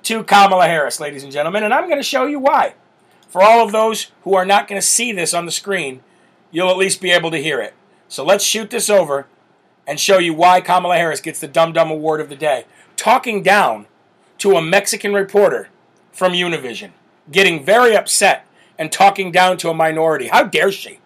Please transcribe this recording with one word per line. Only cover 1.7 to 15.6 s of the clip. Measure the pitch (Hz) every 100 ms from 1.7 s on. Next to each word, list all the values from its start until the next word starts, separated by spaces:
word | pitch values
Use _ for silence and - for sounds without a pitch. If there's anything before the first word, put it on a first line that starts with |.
I'm | 262 359
gonna | 285
show | 240 269
you | 262 294
why. | 269 285 131 _ _ _ _ _ _
For | 180
all | 202 233
of | 233
those | 214 220 220 - _
who | -
are | 190
not | 185 202 202
gonna | 202
see | 185 - 240
this | 196 160
on | 170
the | 170
screen, | - 202 190 143 127 _ _ _ _ _
you'll | 160 185
at | 185
least | 190 -
be | 185
able | 175 165
to | 160
hear | 160 135
it. | 104 _ _ _ _
So | -
let's | 143 202
shoot | - 214 220
this | 240 202
over | 202 156 139 131 _ _ _ _ _ -
and | 151
show | - 190
you | 170
why | 156 175 180
Kamala | 175 180 175
Harris | 170 165 147
gets | 165 156
the | 143
Dum | 165 165
Dum | 165 160
Award | 156 156 156
of | 147
the |
day. | 139 151 127 - _ _
Talking | - - 254 254 208
down | 175 202 151 107 104 _ _ _ _ _
to | 202
a | 185
Mexican | 160 190 - 214 208
reporter | 202 196 202 190 120